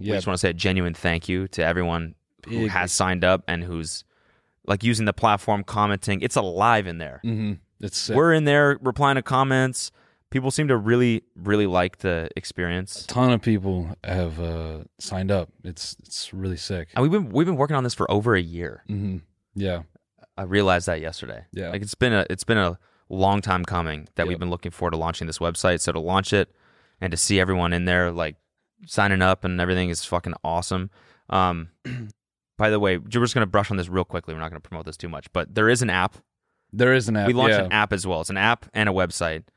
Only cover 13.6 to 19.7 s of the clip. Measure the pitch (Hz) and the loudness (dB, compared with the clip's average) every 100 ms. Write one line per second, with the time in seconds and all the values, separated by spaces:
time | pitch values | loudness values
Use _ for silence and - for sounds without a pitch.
13.6 | 95 92 85 104 - 92 87 80 85 82 | 0 -2 -4 -8 -4 -2 -2 -4 -6 -6
14.6 | 80 78 - - - 95 95 98 82 _ | -8 -10 -14 -14 -8 -4 0 0 -2 _
15.6 | 87 85 - - - - - 95 95 85 | -14 -12 -12 -14 -14 -12 -10 -8 -6 -6
16.6 | - 92 80 - 143 208 139 110 170 143 | -6 -8 -6 0 2 2 0 0 0 2
17.6 | 143 143 120 - - 101 113 98 85 85 | 0 0 -2 -2 0 2 4 2 2 -6
18.6 | 80 52 - 104 101 92 - _ _ 98 | -8 -10 -8 -4 -4 -6 -10 _ _ -6
19.6 | 98 | -4